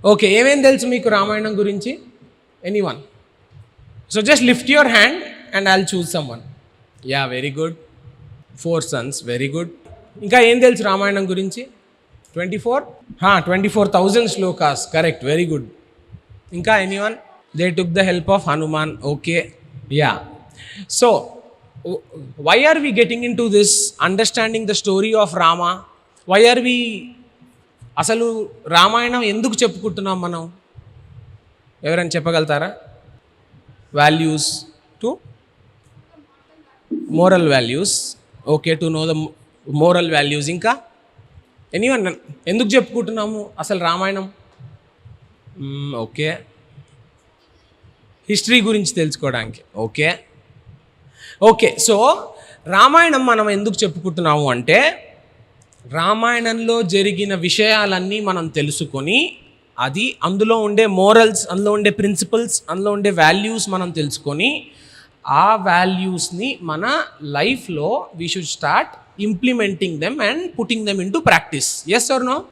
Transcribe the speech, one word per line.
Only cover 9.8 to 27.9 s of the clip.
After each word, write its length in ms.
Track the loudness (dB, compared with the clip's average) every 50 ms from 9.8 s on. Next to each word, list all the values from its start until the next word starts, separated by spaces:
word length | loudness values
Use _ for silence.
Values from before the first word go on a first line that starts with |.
| _ -20 -20 -20 -20 _ _ -12 -2
ఇంకా 140 | 4 6 6 8 8
ఏం 80 | 6 6 6
తెలుసు 180 | 6 6 4 0 -2
రామాయణం 340 | 0 0 0 0 0 -2 -2 -2
గురించి? 320 | -4 -4 -4 -6 -8 -10 -14 -16 _ _ _ _ _ _ _ _ _ -20 _ _ _
ట్వంటీ 260 | -8 -6 -6 -6 -4 -2
ఫోర్? 180 | -2 -2 -2 -4 -6 -20 -20 _ _ -10 0 2
హా, 80 | 4 4 4 2
ట్వంటీ 240 | 0 0 0 0 0 2
ఫోర్ 160 | 2 0 4 4
థౌజండ్ 340 | 4 4 4 4 2 2 2 -2
శ్లోకాస్, 480 | -2 -2 -2 -2 0 0 0 0 -2 -8 -2 -2
కరెక్ట్, 260 | 0 0 0 -2 -2 -4 -2
very 160 | 0 0 0 -2 -4
good. 100 | -6 -6 -12 -20 -20 _ _ _ _ _ _ -20 -20 _ _ -20 -20 _ -14 -12 -6
ఇంకా 160 | 0 2 2 2 2
anyone? 320 | -2 -4 -4 -4 -6 -6 -8 -18 -20 -20 -20 _ _ -4 -2
They 100 | -2 0 0 -2
took 100 | -2 0 0 0
the 60 | 2 2
help 180 | 0 0 2 0 0
of 80 | 0 2 -2
Hanuman. 400 | -2 -2 -2 -4 -2 -4 -4 -4 -8 -8 -6 -6 -6
ఓకే, 260 | -4 -4 -2 -2 -2 -2 -4 -16 _ -20 -20 -20 -20 -12 -4 0 2
యా. 120 | 2 2 0 -2 -8 -16 -20 -20 -20 -20 -20 -20 -20 -20 -18 -18 -12 -8 0 2
So, 100 | 4 4 4 2 -2 -8 -18 -20 -20 -20 -20 _ _ _ _ -14 -10 -10 -10 -10 _ _ -20 -20 -20 -18 -16 -4 2 4
why 100 | 4 6 6 4
are 80 | 4 2 0
we 80 | -2 2 2
getting 220 | 2 2 0 -4 -4 -4
into 160 | -2 -2 -2 2 4
this 160 | 4 4 4 2 0 -2 -4 -2 -2 0 0
understanding 560 | 2 0 0 0 0 -2 -2 -2 -2 -4 -4 -2 -4
the 60 | -2 -2
story 300 | 0 0 0 0 2 2 2 0
of 180 | 0 0 2 2
Rama? 300 | 2 2 2 0 -2 -2 -4 -10 _ _ _ _ _ _ _ _ 2
Why 120 | 4 6 6 6 6
are 80 | 4 2 0
we, 100 | 0 0 -2 -4 -6 -10 -14 -16 -20 -20 -20 _ _ _ -20 _ _ _ _ _ _ _ -20 -8